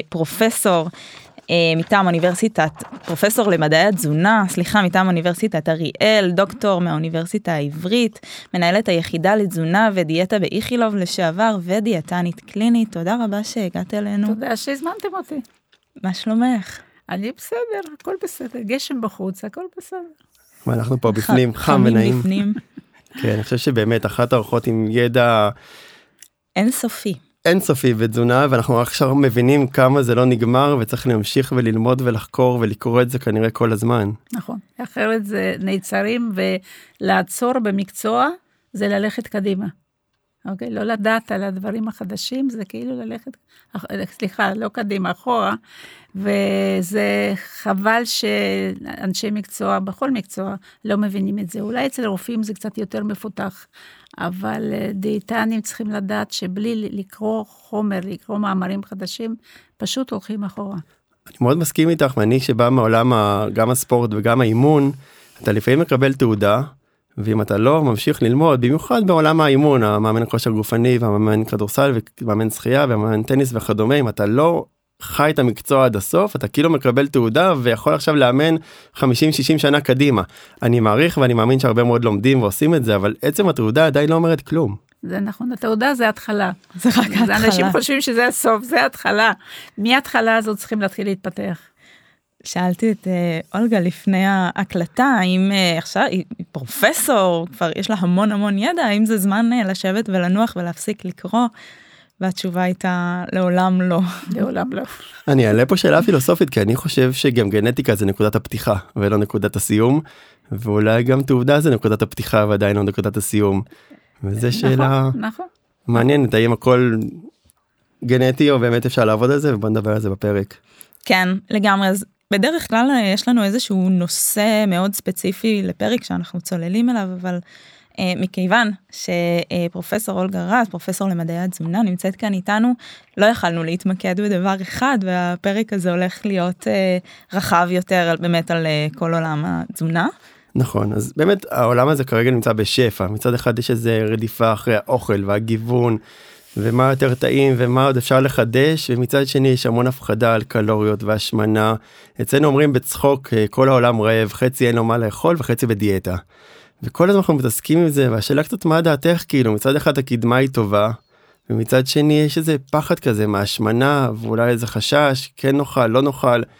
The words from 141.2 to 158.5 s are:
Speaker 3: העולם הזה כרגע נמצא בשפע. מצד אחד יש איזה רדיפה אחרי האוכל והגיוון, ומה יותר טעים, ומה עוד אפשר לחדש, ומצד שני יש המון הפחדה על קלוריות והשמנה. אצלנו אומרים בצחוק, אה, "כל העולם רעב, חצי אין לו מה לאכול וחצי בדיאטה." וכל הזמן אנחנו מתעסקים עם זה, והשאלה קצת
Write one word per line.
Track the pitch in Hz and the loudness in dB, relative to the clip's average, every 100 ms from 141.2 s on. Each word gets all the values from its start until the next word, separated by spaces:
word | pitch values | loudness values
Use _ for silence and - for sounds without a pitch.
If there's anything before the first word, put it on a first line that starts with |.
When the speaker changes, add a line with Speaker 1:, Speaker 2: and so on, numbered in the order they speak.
| 170 196 - | 2 2 -2
Speaker 3:
העולם | 123 117 123 139 | 0 2 4 4
הזה | 143 | 2
כרגע | 131 113 120 | 0 2 2
נמצא | 123 117 | 2 2
בשפע. | 110 104 - 120 - 92 | 0 0 2 2 0 -4
מצד | 107 123 | -2 -2
אחד | 117 123 117 | 0 0 -2
יש | 120 | -2
איזה | 113 117 110 107 | 0 0 0 0
רדיפה | 113 110 - 113 | -2 -4 0 0
אחרי | 107 - 107 | 2 0 0
האוכל | - 127 - 101 98 | 0 -2 0 -2 0
והגיוון, | 107 113 113 113 123 120 107 - - - - - - | -2 -2 -4 0 0 2 0 -4 -20 -20 -20 -12 -4
ומה | 110 123 131 | 0 2 2
יותר | 135 139 | 2 0
טעים, | 127 127 131 139 120 | 2 0 4 4 2
ומה | 123 127 139 | 2 2 2
עוד | 127 | 2
אפשר | - 131 | 2 2
לחדש, | 135 135 113 127 151 156 - | 2 2 2 2 2 0 -2
ומצד | 120 123 139 139 | -2 0 0 2
שני | 139 135 | 2 4
יש | 127 123 | 2 2
המון | 117 123 | 0 0
הפחדה | 127 - 107 117 | -2 -4 0 2
על | 113 | 2
קלוריות | 110 113 107 107 107 104 | 0 -2 0 2 0 0
והשמנה. | 104 107 - 113 107 107 110 110 - - - - | -2 -2 -2 -2 2 2 2 0 -6 -20 -14 -8
אצלנו | 113 139 151 | -2 2 4
אומרים | 139 151 | 4 2
בצחוק, | 127 - - 139 135 - | 2 -2 0 0 0 0
אה, | 113 104 | 0 0
"כל | - 135 | 2 4
העולם | 127 120 113 | 4 4 4
רעב, | 107 113 104 | 2 2 0
חצי | - 127 - 120 | 0 -2 0 2
אין | 117 | 2
לו | |
מה | 113 117 | 2 0
לאכול | 110 - 165 165 | -2 0 0 0
וחצי | 127 117 120 | -2 -2 0
בדיאטה." | 101 104 95 92 90 - _ - - - _ | 0 0 0 -2 -6 -8 _ -20 -20 -20 _
וכל | 117 - | -6 2
הזמן | 180 196 | 4 4
אנחנו | 185 | 2
מתעסקים | 147 127 - - 160 | 2 0 -2 0 2
עם | 165 | 4
זה, | 143 127 | 2 2
והשאלה | 113 - 139 | 0 0 0
קצת | 156 | -2